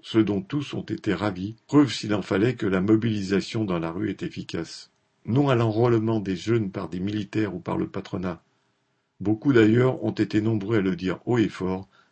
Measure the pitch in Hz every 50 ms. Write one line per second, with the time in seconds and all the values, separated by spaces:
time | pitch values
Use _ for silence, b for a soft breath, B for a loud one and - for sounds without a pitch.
0 | - - - 113 110 95 101 98 95 - - 147 143 - - 101 90 - 110 -
1 | - 107 95 85 98 104 92 90 95 104 113 - _ - - 147 147 120 104 -
2 | - 107 107 101 92 - 107 95 104 127 127 - - 101 92 92 92 104 110 110
3 | 107 117 110 104 95 92 98 95 92 - - 113 110 98 90 85 82 82 80 92
4 | 107 104 90 - 87 82 - - - - - 90 82 - - - - _ _ _
5 | _ _ _ _ - - 110 139 147 139 127 117 120 113 104 110 120 123 117 113
6 | 107 113 113 110 98 98 95 85 - 113 117 117 107 95 95 101 95 82 87 90
7 | 90 101 104 107 101 98 - 104 107 98 90 87 85 - 95 92 92 87 - 98
8 | 92 - - 95 90 92 85 - _ _ _ _ _ _ _ _ _ _ _ _
9 | _ _ _ - 95 101 110 110 - 147 131 117 113 107 110 120 123 127 123 -
10 | - 110 95 - 107 95 - 107 104 113 113 107 95 98 113 107 95 95 92 82
11 | 90 92 87 - - - 120 120 110 90 - - 92 92 92 92 95 - b b
12 | b b